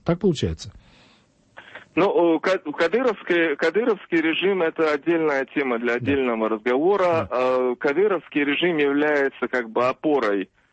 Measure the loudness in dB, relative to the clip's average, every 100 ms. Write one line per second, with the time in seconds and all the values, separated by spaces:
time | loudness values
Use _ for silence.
0 | -4 0 0 0 -2 -4 -12 -20 -20 -20
1 | -20 _ _ _ _ -20 -20 -20 -6 0
2 | 2 4 2 2 0 -2 -2 -2 0 2
3 | 0 -2 -2 0 0 0 0 0 0 -2
4 | -2 0 0 0 0 0 -2 0 0 0
5 | 0 0 0 0 -2 -4 -2 -2 -2 -2
6 | -2 0 0 0 -2 -2 0 2 2 2
7 | 2 0 -2 -2 0 0 0 -2 -2 2
8 | 2 0 -4 -2 -2 0 0 0 0 2
9 | 2 2 0 -2 -4 -4 -4 -2 -2 -2
10 | 0 0 2 -2 -4 _ _